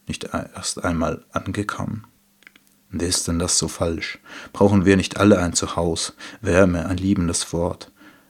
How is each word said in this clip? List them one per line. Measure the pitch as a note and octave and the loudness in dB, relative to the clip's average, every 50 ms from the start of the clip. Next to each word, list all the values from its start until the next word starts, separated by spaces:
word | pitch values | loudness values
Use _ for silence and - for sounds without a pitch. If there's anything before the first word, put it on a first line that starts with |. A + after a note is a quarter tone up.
| _ | _
nicht | - - - - - - | -10 -10 -10 -8 -8 -8
erst | F2 - - - F#2+ - - - - - | -8 -8 -10 -12 -10 -8 -8 -6 -4 -4
einmal | F2+ E2 D#2+ E2 D#2 D#2 - - _ | -2 -2 0 -2 -2 -4 -6 -8 _
angekommen? | - - - F#2+ F#2+ G2+ G2+ - - - - - - G#2+ - _ _ _ _ _ _ _ _ _ _ _ _ _ _ _ _ _ | -8 -6 -6 -4 -4 -4 -4 -4 -6 -6 -6 -6 -6 -8 -10 _ _ _ _ _ _ _ _ _ _ _ _ _ _ _ _ _
Und | - D#2+ | -6 -4
ist | E2+ F2 E2+ - - F2+ | -2 -2 -2 -2 -2 -2
denn | E2+ E2+ | -2 -2
das | F2+ F2 - | 0 0 0
so | - F2+ D#2+ | 0 -2 -2
falsch? | - - F#2 E2+ E2 D#2+ - - - - _ - - - - - | -2 -2 -2 -2 -2 -4 -6 -10 -10 -14 _ -20 -18 -18 -18 -6
Brauchen | - - G#2 G#2 G#2 G2 E2+ | 0 2 4 6 6 6 6
wir | G2 G2 | 6 6
nicht | F#2+ F2 - - | 6 4 0 0
alle | - G2 G#2 G2+ F2+ | 4 6 6 6 6
ein | F2 E2+ D#2+ | 4 0 -2
Zuhause, | - G2 - - E2+ E2+ E2+ E2 - - - - - - - - - | -2 -4 -4 -2 -2 -2 -2 -2 -4 -6 -8 -10 -14 -18 -18 -16 -6
Wärme, | G#2+ G2 E2+ F#2 G2 F2+ F2 E2+ - | -2 2 4 6 6 6 4 0 -2
ein | - F2+ | -4 -4
liebendes | F2+ F#2+ G2 G2 F#2 E2+ E2+ F2 - - - E2 | -2 0 0 2 2 0 0 -2 -4 -4 -4 -4
Wort? | E2+ F2 F2+ - - - - _ _ - - - _ _ | -2 -2 -2 -4 -8 -14 -20 _ _ -20 -20 -20 _ _